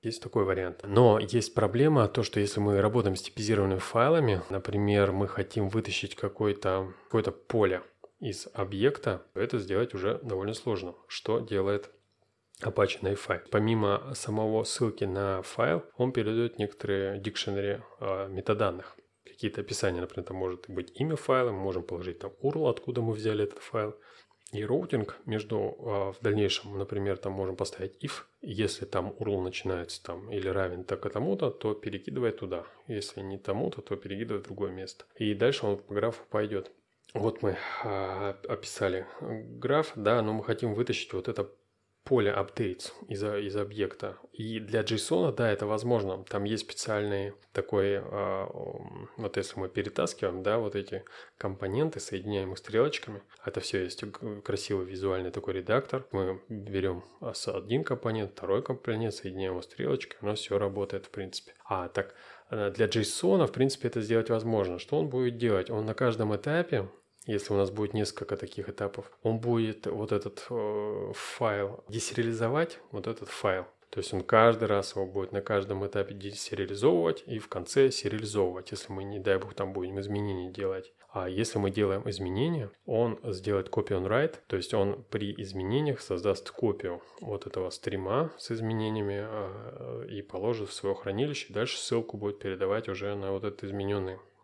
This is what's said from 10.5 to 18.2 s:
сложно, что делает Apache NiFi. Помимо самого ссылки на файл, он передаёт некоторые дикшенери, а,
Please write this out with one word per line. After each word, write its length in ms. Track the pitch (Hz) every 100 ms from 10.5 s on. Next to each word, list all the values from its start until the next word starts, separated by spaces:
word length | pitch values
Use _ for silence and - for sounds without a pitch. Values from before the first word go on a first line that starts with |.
сложно, 420 | 113 - 101 90 - -
что 320 | - - 110
делает 500 | 113 98 95 101 - - _ _ _ _ _ -
Apache 400 | 113 - 101 -
NiFi. 400 | 95 98 - 90 -
Помимо 600 | 107 107 113 104 101 139 135
самого 480 | - 107 110 110
ссылки 420 | 113 - 117 - 98
на 360 | 95 98 95
файл, 420 | 87 - 123 165 - -
он 140 | 127
передаёт 480 | 127 107 113 120 -
некоторые 600 | 104 - 104 98 98 98
дикшенери, 640 | 98 - - 98 101 107 - -
а, 280 | 104 95